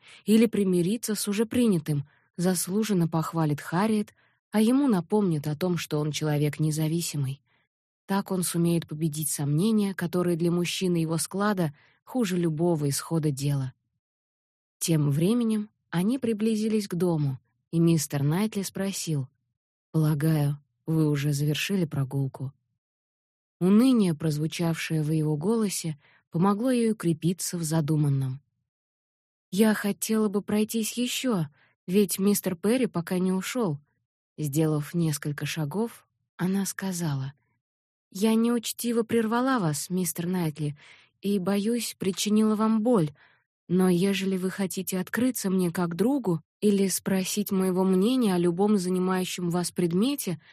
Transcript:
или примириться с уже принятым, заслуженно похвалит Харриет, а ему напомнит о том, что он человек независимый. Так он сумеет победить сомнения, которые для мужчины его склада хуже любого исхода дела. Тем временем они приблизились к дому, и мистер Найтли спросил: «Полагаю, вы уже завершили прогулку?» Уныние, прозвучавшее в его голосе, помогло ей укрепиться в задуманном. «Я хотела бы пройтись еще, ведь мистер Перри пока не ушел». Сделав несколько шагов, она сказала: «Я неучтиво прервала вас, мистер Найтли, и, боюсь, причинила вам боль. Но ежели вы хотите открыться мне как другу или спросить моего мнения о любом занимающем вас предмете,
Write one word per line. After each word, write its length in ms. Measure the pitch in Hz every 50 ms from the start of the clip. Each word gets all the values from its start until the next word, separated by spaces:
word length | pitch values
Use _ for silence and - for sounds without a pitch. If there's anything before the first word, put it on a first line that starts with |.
| _ - - - -
или 220 | - 214 220 240
примириться 720 | 226 - 202 202 190 180 175 165 180 220 240 - - 208
с 120 | - -
уже 180 | 208 202 208 233
принятым, 640 | 220 - 247 240 226 185 160 - 160 147 143 143 _ _ _ _ _ -
заслуженно 720 | - 175 185 185 170 - 175 185 214 220 208 202 175 170 160
похвалит 500 | 165 160 156 - - 165 160 151 147 143
Харриет, 540 | - - 160 175 208 220 220 208 214 - _ _ _ _ _ _ _ _
а 100 | - 214
ему 260 | 220 226 254 277 285
напомнит 600 | 269 214 175 160 - 208 214 202 180 160 147 143
о 80 | 151 151
том, 200 | 143 180 185 175
что 220 | 156 - - 156 147
он 140 | 151 156 147
человек 480 | - 151 151 147 143 151 147 143 -
независимый. 800 | 156 156 147 156 156 156 165 170 165 - - 147 135 131 139 - _ _ _ _ _ _ _ _ _ _ _ _ _
Так 260 | - 196 202 196 -
он 120 | 190 185 170
сумеет 440 | - - 170 170 170 170 170 160
победить 420 | - 160 151 165 156 143 156 156 -
сомнения, 640 | - - 143 143 147 156 196 226 220 214 202 196 185
которые 440 | - 175 165 - 180 175 175 175
для 120 | 160 175 170
мужчины 460 | 175 175 175 165 - - 190 180 175
его 220 | 165 165 156 165
склада 560 | 156 - - - 190 202 214 208 185 170 147 147 _ _ _ _ _ _
хуже 320 | - - 254 233 175 185
любого 500 | 175 170 165 156 147 170 175 170 147 147
исхода 440 | 139 139 - - - 165 165 147 156
дела. 420 | 135 131 139 147 143 139 131 131 - _ _ _ _ _ _ _ _ _ _ _ _ _ _ _ _ _ _ _ _ -
Тем 320 | - - 165 151 143 147
временем 580 | 139 151 165 196 233 247 233 220 220 214 208 - _ _ _ -
они 300 | - 170 185 214 262 269
приблизились 680 | - 233 226 202 220 226 220 208 214 226 214 214 202
к 80 | - 185
дому, 440 | 165 185 175 165 151 147 135 131 - _ _ _ _ _ -
и 80 | - 165
мистер 440 | 165 170 170 156 - - - 143 139
Найтли 380 | 147 160 185 214 220 - 202
спросил: 640 | 185 - - 190 196 196 185 - - 170 156 139 131 - _ _ _ _ _ _ _ _ _ _ _ _
«Полагаю, 640 | - 156 156 151 156 143 151 160 160 151 143 143 147 - _ _ _ _ -
вы 240 | - 160 160 156 151
уже 240 | 147 139 139 151 143
завершили 500 | 143 147 151 147 - - - 202 190 170
прогулку?» 720 | 147 - 143 135 127 - 139 135 131 - - 131 135 - _ _ _ _ _ _ _ _ _ _ _ _ _ _ _ _ _ _ _ _ -
Уныние, 540 | 175 185 202 214 254 269 254 226 196 175 160
прозвучавшее 880 | 147 165 160 147 151 156 156 - - 170 165 160 - - - 160 156
в 100 | 151 151
его 260 | 160 156 151 151 151
голосе, 600 | 147 156 208 233 226 214 190 - - - 165 151 - _ _ _ _ _ _
помогло 400 | - 165 180 202 202 202 240 262
ей 200 | 254 240 233 220
укрепиться 640 | 214 - - 170 165 - - 165 190 - - - -
в 60 | 170 165
задуманном. 800 | 151 160 160 151 143 160 151 151 143 139 135 135 131 131 139 _ _ _ _ _ _ _ _ _ _ _ _ _ _ _ _ _ _ _ _ _ -
«Я 220 | - 185 226 214 208
хотела 540 | - - 202 196 - - - 220 220 214
бы 140 | 208 190 202
пройтись 520 | 190 - 208 208 214 214 - 233 214 - -
еще, 520 | 233 247 240 - - - 254 220 175 151 143 _ _ _ _ _ _ -
ведь 300 | - 180 208 208 180 - -
мистер 360 | 190 202 208 - - 185 185
Перри 320 | - - 202 240 262 247
пока 320 | - - 170 165 - 190 180
не 120 | 185 185
ушел». 480 | 185 190 185 - - 254 226 170 143 143 _ _ _ _ _ _ _ _ _ _ _
Сделав 560 | - 151 143 135 160 160 156 156 147 147 - -
несколько 520 | 175 165 160 147 - - 151 143 - 147
шагов, 640 | 143 - 165 151 143 147 202 233 226 - - _ _ _ _ _ _ _
она 300 | - 170 185 190 196 190
сказала: 680 | - - - 190 190 180 170 170 156 143 135 135 135 - _ _ _ _ _ _ _ _ _ _ _ _ _ _ _
«Я 240 | - 185 208 220 220
неучтиво 680 | 226 226 233 240 233 226 - - - - 240 226 233 226
прервала 560 | - 233 233 226 214 233 240 254 269 262 240
вас, 300 | 180 151 151 147 - -
мистер 380 | 180 185 180 165 - - 165
Найтли, 480 | 175 185 180 165 156 143 - 151 147 143 - - - - - - _ _ _
и, 180 | - 196 202 202
боюсь, 560 | 175 196 202 202 196 226 240 233 220 - -
причинила 580 | - 180 190 185 - - 214 214 214 220 214 214
вам 260 | 202 220 220 220 220
боль. 300 | 208 247 247 190 156 147 - _ - _ _ _ _ _ _ _ _
Но 220 | - 170 185 185 185
ежели 480 | 175 170 190 196 196 185 190 190 190
вы 140 | 185 185 185
хотите 480 | - - 196 175 - 190 180 - 190 185
открыться 500 | 180 - - 220 247 262 247 - - 190
мне 220 | 190 185 180 170
как 240 | 165 185 175 170 170
другу 460 | 170 196 254 285 277 226 190 165 165 - _ _ -
или 280 | - 214 202 196 196
спросить 640 | 185 175 - - 196 190 190 185 - - 208 196 -
моего 320 | 196 190 185 190 180 185 190
мнения 520 | 190 190 185 190 233 262 262 240 202 180
о 40 | 175
любом 380 | 175 180 170 175 202 208 214
занимающем 720 | 196 175 180 185 185 185 185 190 185 185 175 - - 180 170
вас 220 | 170 180 175 -
предмете, 680 | - - 180 165 170 185 226 269 285 - - 196 165 - _ -